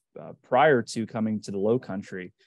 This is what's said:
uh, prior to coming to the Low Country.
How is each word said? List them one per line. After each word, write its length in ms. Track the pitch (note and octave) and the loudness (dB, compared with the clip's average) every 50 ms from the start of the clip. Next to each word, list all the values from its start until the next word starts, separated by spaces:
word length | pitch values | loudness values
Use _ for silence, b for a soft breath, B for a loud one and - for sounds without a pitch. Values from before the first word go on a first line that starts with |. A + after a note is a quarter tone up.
| _ _ - - | _ _ -18 -16
uh, 140 | D2 - - - | -16 -16 -16 -18
prior 400 | _ _ - B2 C#3+ D#3+ C#3+ A#2+ | _ _ 4 4 6 6 6 4
to 240 | A2+ - - A#2 A2 | 2 -2 -4 -6 -6
coming 340 | G2+ - A#2 A2 A2 A2 G#2 | -6 -4 -4 -2 -2 -2 -4
to 100 | - - | -6 -6
the 60 | G2 G2 | -4 -2
Low 200 | F#2+ G#2+ A#2 C3 | 0 0 0 0
Country. 560 | - - F#2+ G2 G2+ - - F#2 F2+ F2+ - _ _ | -2 -6 -8 -10 -10 -10 -12 -12 -12 -14 -16 _ _